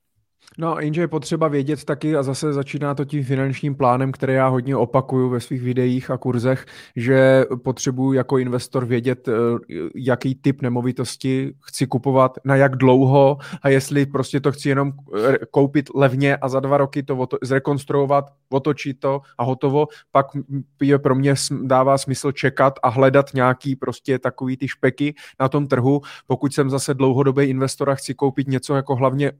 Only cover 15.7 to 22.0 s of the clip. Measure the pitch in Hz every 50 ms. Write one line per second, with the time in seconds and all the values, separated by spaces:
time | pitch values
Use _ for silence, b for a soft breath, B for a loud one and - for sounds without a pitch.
15.7 | 143 151 139 - - 131 143 131 123 131 139 139 139 139 135 131 127 135 131 135
16.7 | 139 143 139 135 - 147 139 139 139 127 127 - - - - 120 135 135 - 147
17.7 | 143 135 139 - 151 143 139 135 143 143 139 139 _ _ _ - 131 135 131 156
18.7 | 143 - - 143 131 - - 139 135 143 139 b b b 120 127 131 127 - 139
19.7 | 131 147 151 151 B B B B - 139 135 - - 143 135 - 139 139 123 _
20.7 | _ - 143 139 143 139 139 135 131 131 135 143 139 135 - - 143 131 - 131
21.7 | 131 131 131 135 135 135